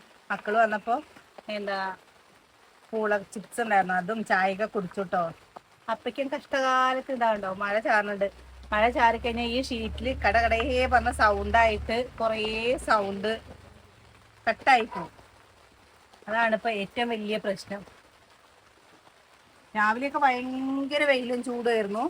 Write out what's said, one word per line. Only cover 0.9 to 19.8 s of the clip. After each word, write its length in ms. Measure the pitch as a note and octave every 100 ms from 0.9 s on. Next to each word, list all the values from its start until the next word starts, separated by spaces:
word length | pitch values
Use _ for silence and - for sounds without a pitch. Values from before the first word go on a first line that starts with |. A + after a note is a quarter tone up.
| B3+ - - - - - G#3
എന്താ 220 | G3+ G3 F#3+ - - - _ - _ _ _ _ -
പൂള 260 | A3 G#3+ G#3 G3
ചിപ്സ് 280 | A3 F3+ -
ഉണ്ടായിരുന്നു, 300 | A3+ G3 F#3
അതും 260 | F#3 F3+ A3 G#3
ചായയൊക്കെ 380 | G3 F#3+ F#3+ G#3+
കുടിച്ചു 280 | G#3+ F3+ - F#3
ട്ടോ. 140 | F#3 E3 D3 - - _ _ -
അപ്പക്കും 340 | A3+ B3 A#3+ C4+
കഷ്ടകാലത്ത് 800 | C#4+ - C#4 C4 C4 C4 C4 B3+ C4
ഇതാണ്ടോ 320 | A#3 G#3 G3 F#3+
മഴ 120 | G3+ G#3 C#4
ചാറുന്നുണ്ട്. 420 | G#3+ G#3 G3+ G3 - - - -
മഴ 120 | G#3+ A#3 C4+
ചാറിക്കഴിഞ്ഞാൽ 520 | A#3 A3+ A#3+ A3+ A#3 A#3+
ഈ 20 | C4
ഷീറ്റിൽ 380 | A#3 A3 - A#3 C4
കടകടയേ 640 | A3 A3+ A#3 A3+ C4+ B3+ B3+
പറഞ്ഞ 180 | B3 A#3 B3
സൗണ്ടായിട്ട് 760 | A3 G3+ G3+ A3+ A3+ G#3 - A3+ B3 -
കുറേ 200 | A3+ A3 G#3+ A3 A#3 B3+ -
സൗണ്ട് 460 | A3 G3 G3 G#3 A3 - - - - - - - - - - -
കട്ടായി 400 | A3 - B3+ A3
പോകും. 160 | F#3 E3+ - - - - - - _ - - _ - -
അതാണ് 280 | A3+ A3+ A3
ഇപ്പൊ 120 | A#3 G#3+
ഏറ്റവും 280 | F#3+ - A#3+
വലിയ 220 | A3+ G#3 G#3+
പ്രശ്നം. 380 | G#3+ G3 - G3+ F3+ - - _ _ - _ _ _ _ _ - - _ _ - _ _ _
രാവിലെയൊക്കെ 460 | G#3+